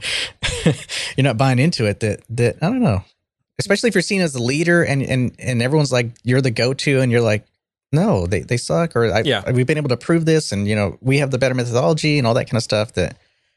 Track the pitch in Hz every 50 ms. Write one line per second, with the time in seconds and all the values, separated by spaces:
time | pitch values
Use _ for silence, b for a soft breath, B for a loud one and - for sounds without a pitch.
0 | B B B B B B B - - - 494 480 - 165 131 B B B B B
1 | B B B - 131 143 113 107 131 135 127 123 135 175 - - 113 104 101 -
2 | 113 107 - - - - 117 117 120 117 - - 156 190 262 254 247 151 101 90
3 | - _ _ _ _ _ _ _ _ _ _ - - 196 196 - - 233 - 185
4 | 160 - 208 190 180 156 135 123 117 123 135 151 170 170 175 170 156 - 139 139
5 | 131 - 131 131 123 - - - 110 127 127 113 117 127 151 156 147 131 127 123
6 | 120 117 120 - - 123 123 139 131 131 110 123 113 127 135 - - 151 135 131
7 | 131 123 117 120 117 107 110 107 - _ _ _ _ _ _ _ _ - 139 156
8 | 196 226 151 95 85 87 101 78 65 - 123 120 - - 156 165 170 165 - 117
9 | 117 107 101 110 113 139 117 101 - - 127 123 127 143 156 151 147 131 123 117
10 | - - 170 170 160 160 160 156 - - 104 101 101 104 107 104 104 85 - -
11 | - 131 135 143 143 135 131 123 135 127 127 127 117 120 120 160 151 170 160 151
12 | - 151 147 147 123 113 117 127 113 - 123 110 - - 110 107 104 - - 92
13 | 87 - - _ _ _ _ _ _ _ _